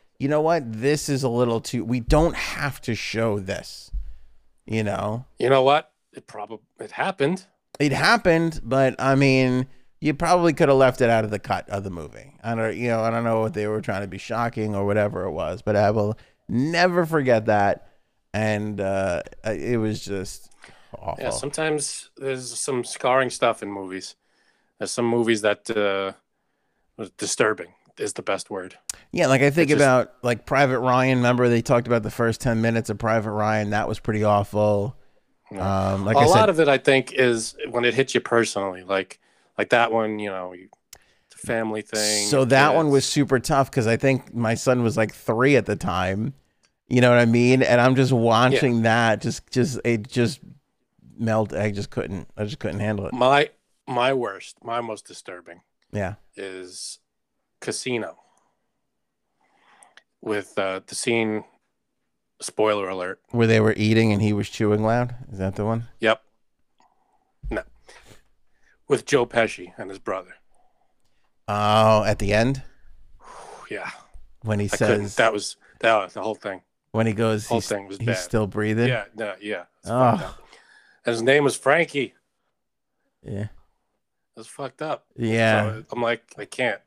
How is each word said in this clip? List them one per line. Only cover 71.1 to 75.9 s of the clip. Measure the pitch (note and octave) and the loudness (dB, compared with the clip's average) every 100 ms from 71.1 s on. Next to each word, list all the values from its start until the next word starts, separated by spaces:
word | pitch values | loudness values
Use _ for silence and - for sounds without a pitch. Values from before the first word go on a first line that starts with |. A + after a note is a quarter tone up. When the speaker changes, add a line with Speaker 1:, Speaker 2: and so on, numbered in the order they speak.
| _ _ _ - | _ _ _ -6
Speaker 1:
Oh, | G#2 G#2 G#2+ A2 G#2+ G#2 | 0 4 6 6 6 2
at | G#2 | -2
the | G2+ | 0
end? | G#2 A#2+ C3+ - - - - - - - - - - - | 2 2 -2 -10 -20 -20 -20 -20 -20 -20 -20 -20 -20 -14
Speaker 2:
Yeah. | - - - - - - - | -12 -12 -16 -20 -20 -20 -12
Speaker 1:
When | A2 G#2 | -6 -2
he | G#2 | -2
Speaker 2:
I | - | 0
couldn't. | A2 G#2 | 2 2
Speaker 1:
says | G2+ - | 0 0
Speaker 2:
That | A2+ | 0
was, | G#2 - - _ _ | 0 -8 -12 _ _
that | A2+ | 2